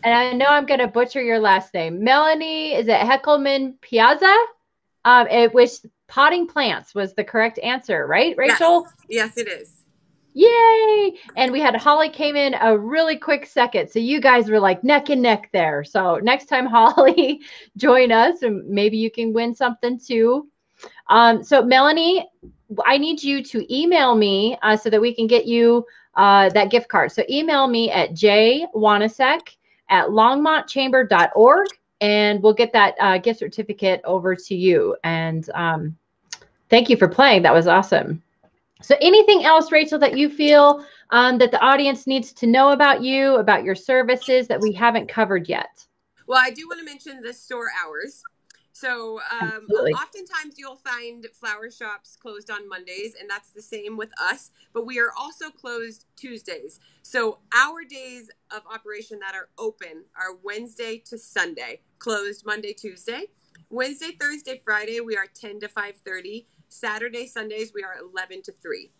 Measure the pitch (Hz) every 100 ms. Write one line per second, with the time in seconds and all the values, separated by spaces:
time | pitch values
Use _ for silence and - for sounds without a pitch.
0 | 233 240 247 247 277 294 277 269 247 233
1 | 240 277 240 226 214 190 - 185 160 170
2 | 220 277 311 311 320 311 311 285 226 220
3 | 226 269 277 294 277 277 269 262 - 226
4 | 226 294 381 415 466 _ _ _ _ _
5 | 233 247 233 240 233 233 240 - - _
6 | _ - 294 349 339 - 262 160 - 202
7 | 196 190 208 226 226 226 - 254 - 175
8 | 139 165 311 - 262 285 330 349 339 _
9 | _ 226 220 226 214 170 151 - _ _
10 | _ _ _ 262 427 466 453 453 440 427
11 | 403 - - - 254 262 294 226 285 294
12 | 311 - 294 294 277 254 226 214 214 302
13 | 320 311 311 285 285 - 240 208 160 220
14 | 233 294 262 247 214 214 196 185 247 294
15 | 294 277 240 208 - 190 165 147 147 214
16 | 185 170 208 269 - 269 254 233 226 220
17 | 269 349 277 294 - - - - 262 254
18 | 254 226 240 349 240 202 - 202 208 220
19 | 220 220 226 220 233 233 247 233 240 247
20 | - 233 226 262 294 _ _ _ - -
21 | - 226 233 226 - 285 240 262 285 311
22 | 330 370 - _ - _ _ 208 - 277
23 | 302 302 285 277 - 226 - 262 330 349
24 | 262 226 208 196 220 254 214 214 220 214
25 | 233 240 226 240 - 233 233 233 233 _
26 | _ - 202 196 196 190 196 233 233 190
27 | 147 - 190 277 320 294 262 233 226 -
28 | 165 165 208 208 220 269 339 220 214 208
29 | 214 220 262 330 - _ _ _ _ 185
30 | - 214 226 269 302 311 - 269 269 262
31 | 254 185 170 - 233 285 392 - _ _
32 | 208 208 208 208 208 214 233 226 202 -
33 | 196 185 208 226 - - 214 202 190 180
34 | - 185 180 180 - 190 185 170 85 -
35 | 165 165 165 160 160 - 170 160 156 160
36 | _ _ _ - _ _ _ 226 240 226
37 | 180 - 269 202 170 165 170 175 196 160
38 | - 160 _ _ _ _ _ _ - 285
39 | 330 415 427 392 302 320 320 311 311 302
40 | 277 269 294 294 294 294 285 294 285 _
41 | _ 233 247 247 233 233 247 269 277 269
42 | - 269 - _ 233 247 269 277 285 269
43 | 254 269 269 262 277 202 - 185 - 254
44 | 240 254 - 254 247 233 214 185 233 226
45 | - - 214 185 165 - - _ _ _
46 | _ _ - 254 254 254 330 339 320 285
47 | 311 269 233 240 _ 247 233 180 170 151
48 | 220 - - _ _ _ _ _ 262 240
49 | 226 220 - 233 - 220 214 208 151 156
50 | 302 415 359 349 302 277 269 262 269 240
51 | 233 240 226 _ 233 208 226 233 226 202
52 | _ _ 233 208 208 208 202 185 180 180
53 | 220 _ 202 202 _ 208 214 220 208 220
54 | 220 - 180 247 - _ _ 226 233 247
55 | 240 - 294 320 311 _ 254 233 226 220
56 | _ _ 262 226 - 165 214 _ _ _
57 | - 262 226 - _ 233 294 330 262 269
58 | 262 247 220 _ _ 214 190 220 208 208
59 | 220 208 196 190 180 _ 220 214 175 160
60 | 185 - 185 185 190 208 233 226 233 226
61 | _ 226 - 214 175 143 123 113 _ _
62 | - 220 202 208 214 208 208 214 214 180
63 | - 247 403 _ _ _ _ 233 254 285
64 | 320 - 294 294 269 254 - 214 208 233
65 | 233 208 196 _ 214 208 208 - 202 202
66 | - 185 185 214 233 _ _ - 233 214
67 | 240 233 247 240 214 214 220 208 190 185
68 | 175 185 185 190 190 190 170 - - _